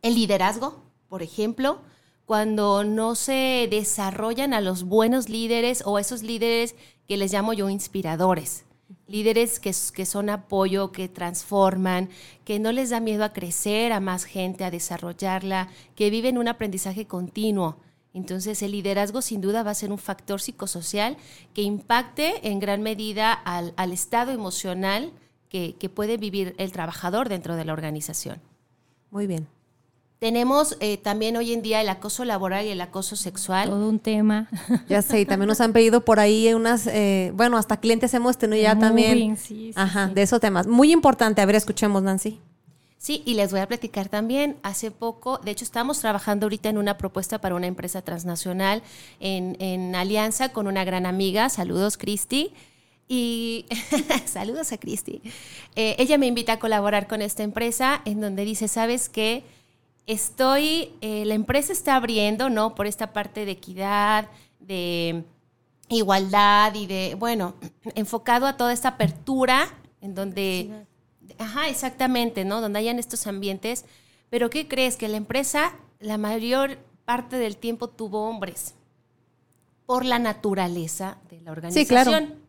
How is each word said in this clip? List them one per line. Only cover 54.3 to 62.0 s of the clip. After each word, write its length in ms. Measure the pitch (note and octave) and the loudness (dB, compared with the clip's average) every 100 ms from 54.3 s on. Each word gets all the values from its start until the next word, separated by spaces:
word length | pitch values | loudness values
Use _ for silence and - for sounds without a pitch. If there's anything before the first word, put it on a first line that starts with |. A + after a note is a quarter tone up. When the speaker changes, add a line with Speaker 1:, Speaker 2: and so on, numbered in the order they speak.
| - G3+ C4+ D#4+ | -6 -6 -6 -6
Speaker 1:
a 40 | A3 | -8
Cristi. 440 | - G#3+ - - A3 - - - - - | -8 -8 -8 -12 -14 -18 -18 -20 -12 -2
Eh, 180 | A3 - | -2 2
ella 200 | B3+ D4 | 4 4
me 100 | C4 | 4
invita 240 | A#3+ A3+ | 0 0
a 60 | A3+ | 0
colaborar 480 | A3+ G#3+ G3+ G#3 G3+ | 2 2 2 0 -2
con 140 | G#3+ | -4
esta 220 | G#3 - | -4 -4
empresa 580 | G#3+ G3+ A#3 A#3 C4 C#4 | -4 -2 -2 0 0 0
en 160 | A3 G#3 | -2 -4
donde 240 | G#3 G3 | -4 -4
dice, 240 | G#3 G#3+ A3 | -4 -2 -2
¿Sabes 400 | A#3 A3+ B3 - | 0 0 0 -4
qué? 380 | - A3 A#3+ - _ _ _ _ _ - | -2 -2 -2 -6 _ _ _ _ _ -8
Estoy, 880 | A3 - - C4 C#4 D4+ D#4+ D#4+ - | -4 -4 0 4 4 4 0 -2 -8
eh, 220 | A3 G#3+ G#3+ | -6 -4 -2
la 100 | G#3+ | -2
empresa 360 | G#3+ C4+ C#4+ | 2 0 0
está 240 | F#4+ - | -4 2
abriendo, 540 | C4 | 4